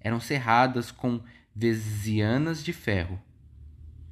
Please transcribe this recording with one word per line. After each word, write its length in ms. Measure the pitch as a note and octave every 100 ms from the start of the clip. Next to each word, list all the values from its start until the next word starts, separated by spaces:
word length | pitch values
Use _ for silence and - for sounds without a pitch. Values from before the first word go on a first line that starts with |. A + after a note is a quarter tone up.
eram 180 | A2+ A#2
cerradas 720 | - C#3+ A#2 A#2 C3 B2 A2+
com 300 | - B2+ A#2 A2+ - _
vezianas 1080 | G#2+ A#2 A2+ G#2+ G#2 G#2+ G#2+ G#2+ B2+ D#3+ D#3
de 80 | D3+
ferro. 500 | E3+ - G2 E2+ F#2+ - - - - - - - - -